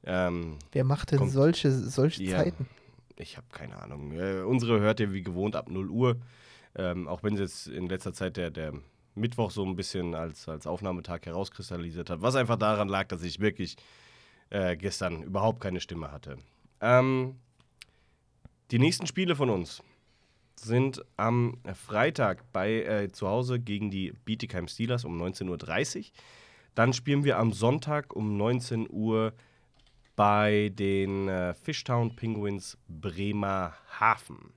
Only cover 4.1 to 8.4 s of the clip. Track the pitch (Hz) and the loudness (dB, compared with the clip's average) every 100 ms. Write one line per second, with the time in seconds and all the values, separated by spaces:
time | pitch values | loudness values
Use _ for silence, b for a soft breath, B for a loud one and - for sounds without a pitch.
4.1 | 80 95 95 92 127 117 110 104 110 104 | -4 -4 -2 0 2 4 4 6 4 2
5.1 | 95 92 87 101 85 - 92 95 104 123 | 0 -4 -2 -2 -2 -4 -6 -2 2 2
6.1 | 120 120 B B B B - 92 87 80 | 2 -4 B B B B -4 -2 -2 -4
7.1 | 90 104 104 98 - - 65 90 92 101 | -4 -2 0 -2 -6 -12 -6 -4 -4 -6
8.1 | - 95 - | -4 -6 -2